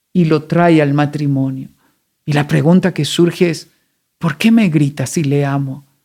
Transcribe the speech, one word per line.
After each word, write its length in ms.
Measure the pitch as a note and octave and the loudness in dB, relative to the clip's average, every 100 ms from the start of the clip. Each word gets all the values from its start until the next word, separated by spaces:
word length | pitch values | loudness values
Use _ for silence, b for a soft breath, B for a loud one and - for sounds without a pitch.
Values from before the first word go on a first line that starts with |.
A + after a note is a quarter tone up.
| _ | _
y 120 | F3+ D#3+ | 0 2
lo 180 | D#3 | 0
trae 360 | D3+ F3 F3 D#3+ | 0 2 4 4
al 140 | D3 | 4
matrimonio. 760 | C#3+ D3 D3 C#3+ C#3 C3+ C3 - _ _ _ _ _ | 0 -2 -2 -2 -2 -2 -6 -12 _ _ _ _ _
Y 80 | - | -4
la 140 | C#3+ D3 | -2 0
pregunta 480 | D#3 C#3+ F#3 F#3 | 0 4 2 2
que 100 | - | -2
surge 460 | C#3+ - E3+ - F3 | -2 0 0 2 -2
es, 180 | D3+ - _ _ _ _ _ | -2 -12 _ _ _ _ _
"¿Por 200 | E3+ C#3+ | -6 -2
qué 120 | A3 | 2
me 180 | A3+ G3 | 2 2
grita 380 | D3+ C#3+ D3 B2+ | 2 0 -2 -6
si 180 | F#3 | -4
le 200 | C#3+ C#3+ | -2 -2
amo? 400 | C#3+ C#3 C3+ C3 - _ | -2 -4 -6 -10 -18 _